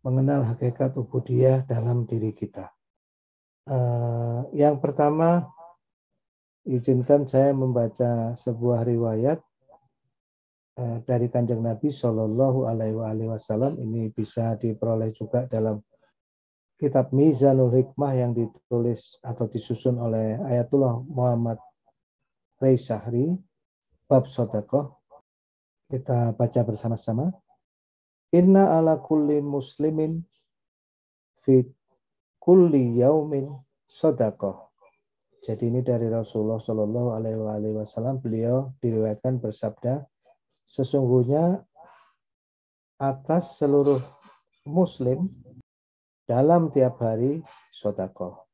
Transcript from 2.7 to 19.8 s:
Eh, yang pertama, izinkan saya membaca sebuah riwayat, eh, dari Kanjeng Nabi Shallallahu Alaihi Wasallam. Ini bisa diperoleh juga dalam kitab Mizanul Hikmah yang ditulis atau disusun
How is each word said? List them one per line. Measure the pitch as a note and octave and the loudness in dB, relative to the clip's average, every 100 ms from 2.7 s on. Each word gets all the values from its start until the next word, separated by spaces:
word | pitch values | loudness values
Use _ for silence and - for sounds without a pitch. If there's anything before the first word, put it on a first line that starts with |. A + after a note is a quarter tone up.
| _ _ _ _ _ _ _ _ _ - | _ _ _ _ _ _ _ _ _ -6
Eh, | C3 B2 A#2+ A#2+ A#2 A#2 A#2 C3 | -2 -2 -2 -2 -4 -4 -6 -6
yang | - D3 C#3+ | 2 2 2
pertama, | C#3+ C#3 D3 D3+ E3 F3 E3+ - - _ _ _ _ _ _ _ _ _ | -4 0 0 2 2 2 -2 -14 -20 _ _ _ _ _ _ _ _ _
izinkan | - B2+ A#2+ B2+ B2 D3 C#3 | -4 -4 0 0 4 2 4
saya | C3+ C#3 | 2 2
membaca | C#3 C3 B2 A#2 - A#2+ A#2 A2+ B2 | 2 0 0 -2 0 -2 0 -4 -6
sebuah | - A#2 A#2+ A#2+ A#2 | -6 -2 0 0 0
riwayat, | A#2+ A#2 A2 B2+ D#3+ _ _ _ - _ _ _ _ _ _ _ _ _ - | 0 0 0 0 -2 _ _ _ -20 _ _ _ _ _ _ _ _ _ -8
eh, | A#2+ A#2 | -6 -6
dari | A#2 B2 A#2+ | -2 0 0
Kanjeng | B2 A#2+ A#2 | 0 0 0
Nabi | A#2 A2 D3 | -2 -2 -4
Shallallahu | C#3 B2 A2 A2 A2+ C3+ C3 B2 | -2 -2 -2 -2 2 2 2 -2
Alaihi | A2+ A2 A2 A2 A2 A2 | -2 -4 -4 -6 -6 -6
Wasallam. | A2 - G#2+ C3+ D#3+ | -8 -4 -2 -2 -4
Ini | A2+ A2+ A2 | -6 -6 -6
bisa | G#2+ G#2 - A2+ | -6 -8 -4 -4
diperoleh | A2+ A2+ G#2+ A2+ A2+ A2 | -2 -4 -4 -2 -2 -4
juga | G#2+ A2 B2 B2 | -6 -4 -4 -4
dalam | A2+ A2 G#2+ - _ _ _ _ _ _ _ _ _ | -4 -2 -4 -10 _ _ _ _ _ _ _ _ _
kitab | D3 C3+ - | 0 0 2
Mizanul | C3 D3+ C3 C#3+ C3+ B2+ | 4 4 6 4 6 4
Hikmah | B2 C3 - C#3+ | 4 0 -2 -2
yang | C3 B2 | 0 0
ditulis | A#2 A2+ - _ A#2+ A#2+ A2+ - - A#2+ | -2 -4 -6 _ -2 -2 -4 -10 -20 -14
atau | A#2 A2+ | -6 -6
disusun | A2+ - A2+ | -6 -6 -4